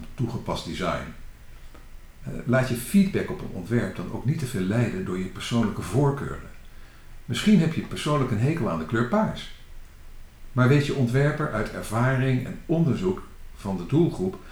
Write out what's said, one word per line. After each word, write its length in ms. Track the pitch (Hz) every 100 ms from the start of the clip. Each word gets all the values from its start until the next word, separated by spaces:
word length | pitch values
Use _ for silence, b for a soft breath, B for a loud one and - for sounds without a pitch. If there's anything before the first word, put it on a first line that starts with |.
| -
toegepast 520 | - 123 - - 80 85
design. 480 | 80 87 69 - - - - b b b b - - - -
Eh, 80 | - - -
laat 240 | 131 127
je 60 | -
feedback 540 | - 196 190 107 -
op 120 | -
een 100 | -
ontwerp 440 | - 107 117 98 -
dan 160 | 87
ook 140 | 107 117
niet 140 | 160
te 60 | 127
veel 160 | 98
leiden 440 | 92 117 110 92 95
door 120 | 92
je 80 | 92
persoonlijke 560 | - - 117 104 98
voorkeuren. 680 | 82 113 143 139 65 - - - b b b b b b -
Misschien 300 | 117 208 202
heb 140 | 160
je 80 | -
persoonlijk 500 | - - 151 147 123
een 80 | 104
hekel 300 | 131 165 104
aan 100 | 82
de 60 | 82
kleur 220 | 113 120
paars. 440 | 208 214 - - - - - - - - - - - -
Maar 160 | 123 127
weet 180 | 147 -
je 100 | -
ontwerper 560 | 117 131 143 143 151
uit 200 | 107 107
ervaring 720 | 98 - 123 127 131 131 123 -
en 140 | - -
onderzoek 600 | 160 160 98 92 - - - - -
van 220 | 101 92
de 80 | 85
doelgroep 540 | 135 165 - 92 - B